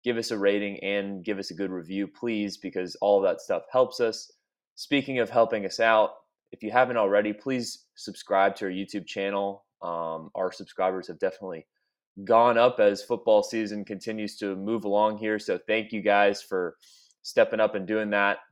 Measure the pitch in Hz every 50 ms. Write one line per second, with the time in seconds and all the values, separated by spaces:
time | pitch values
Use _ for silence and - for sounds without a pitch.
0 | _ 123 120 113 113 - 117 101 98 101 101 104 101 101 101 - - 98 101 101
1 | 98 98 98 92 85 107 101 95 95 - 90 80 98 92 92 90 80 82 95 98
2 | 101 92 _ - - 120 113 104 104 101 95 - - 92 - 95 90 90 - -
3 | - 101 101 98 98 95 82 - - - 95 82 - - - 131 127 127 - -
4 | 120 113 110 - - - _ _ _ _ _ _ _ _ _ - - - 147 139
5 | 135 139 131 127 117 98 120 117 113 110 120 107 98 92 - - 113 113 113 110
6 | 107 - - - _ _ _ _ _ _ - _ - 104 107 123 131 123 120 117
7 | 104 98 101 104 107 107 104 - - 135 135 123 117 - - - _ _ _ -
8 | - - 95 - - - 101 98 98 98 92 - 107 95 92 95 98 - - 101
9 | 85 - - 101 98 98 101 98 101 98 98 98 _ _ _ _ 85 87 85 85
10 | 85 82 82 80 78 - _ - 95 92 - - - - - - 92 92 95 92
11 | 85 - 87 76 98 92 92 - 101 95 85 80 - _ _ _ _ _ _ _
12 | _ _ _ 98 101 95 117 117 117 123 117 117 120 127 123 - 107 101 101 101
13 | - - 120 110 - 113 107 107 - - - 113 107 104 107 104 98 - 104 95
14 | - 117 110 110 107 104 - - 107 101 95 95 98 107 113 110 104 104 98 104
15 | 107 107 107 104 110 107 107 104 - - 113 110 _ - 107 113 104 110 113 107
16 | 92 104 101 101 101 101 101 - - - 98 92 90 82 - _ _ _ - _
17 | _ _ _ _ _ - - 120 110 - - 110 110 104 - 101 92 90 110 107
18 | 107 104 104 101 101 101 101 - - _